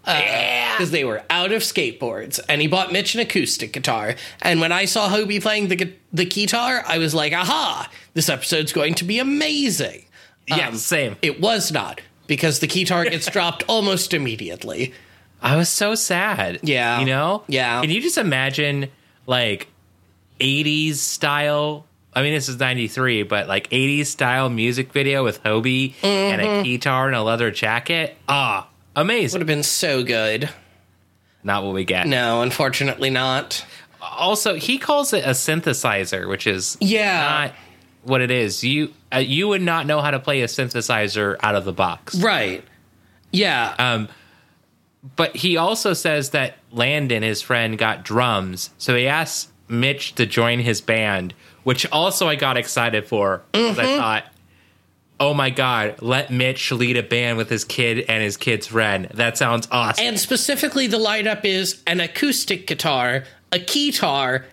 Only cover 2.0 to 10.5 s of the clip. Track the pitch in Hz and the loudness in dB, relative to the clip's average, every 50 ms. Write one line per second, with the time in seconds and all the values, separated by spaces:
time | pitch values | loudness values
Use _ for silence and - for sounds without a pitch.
2 | 131 117 104 98 110 - - - - - 151 147 151 156 175 190 180 156 170 196 | -6 -6 -6 -6 -8 -8 -8 -4 -2 0 0 2 2 2 2 0 0 0 -2 -2
3 | 196 - - 226 233 220 - 196 131 - - - 117 104 - 135 131 - 117 110 | -2 -2 -2 -2 -2 0 0 0 0 0 -2 -4 -6 -8 -8 -4 -2 0 0 0
4 | 107 107 120 - - - - - - - 170 165 165 165 175 185 196 185 - 233 | -2 -4 -4 -6 -10 -16 -8 -2 0 2 2 2 2 2 2 0 0 0 2 2
5 | 208 190 196 214 214 196 208 208 208 220 214 214 208 180 185 180 185 180 - - | 2 2 2 0 0 0 -2 -2 0 0 0 0 0 0 0 -2 -2 -4 -6 -12
6 | _ _ - 165 180 180 - 202 208 196 - 240 240 254 254 233 - - 165 165 | _ _ -2 -2 0 0 0 -2 0 0 0 0 0 -2 -2 -2 -2 -2 -2 0
7 | 165 156 151 160 151 151 160 175 185 175 277 320 285 208 - - - - - - | 0 0 0 0 0 0 0 0 0 0 0 0 -2 -4 -4 -6 -8 -12 -14 -20
8 | - - - 160 151 - 143 - - - 180 156 156 156 - 165 147 156 165 - | -18 -6 -4 -2 0 0 0 -2 -2 -2 -2 -2 -2 -2 0 0 0 0 0 -2
9 | 175 175 214 240 254 269 285 294 311 302 302 294 285 240 170 143 131 87 57 - | -2 -2 -2 -2 0 0 0 0 -2 -2 0 0 0 0 0 -2 -4 -4 -8 -12
10 | - _ - - - - _ _ _ - | -20 _ -20 -20 -20 -20 _ _ _ -2